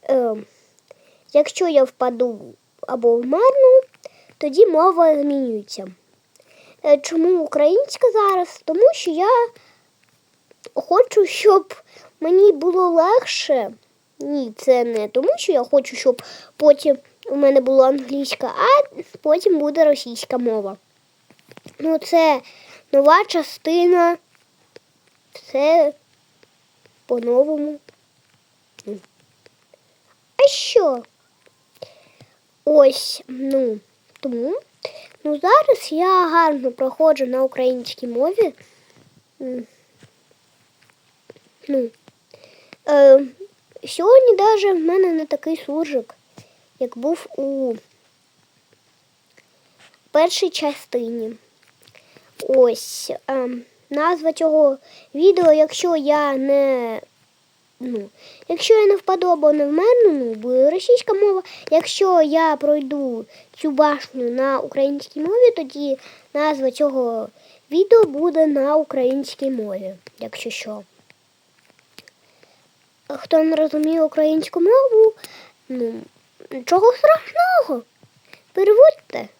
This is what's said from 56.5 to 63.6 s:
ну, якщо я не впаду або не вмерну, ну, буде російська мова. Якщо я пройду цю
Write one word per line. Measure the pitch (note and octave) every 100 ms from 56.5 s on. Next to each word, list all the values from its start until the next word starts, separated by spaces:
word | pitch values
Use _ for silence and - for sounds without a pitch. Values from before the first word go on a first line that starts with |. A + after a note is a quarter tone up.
| C#4 C#4 C4 A#3 A3 - _ _ _ _ _ _ _
ну, | B3+ A#3 G3+ _ - - _
якщо | E4+ - A4
я | G#4
не | G4+
впаду | - F#4 F4+
або | E4 D4+
не | D4+ C#4+
вмерну, | D4+ G#4 B4 G#4+
ну, | D4 A#3+
буде | A3 A3+ B3+ C#4
російська | F4 - B4 -
мова. | G4 G#4 F#4+ - - -
Якщо | D#4 - - G4 F4+
я | D#4 D#4+ D#4+ D4
пройду | D4 D4+ C4+ D4 C4+ A3+ A3 - _
цю | _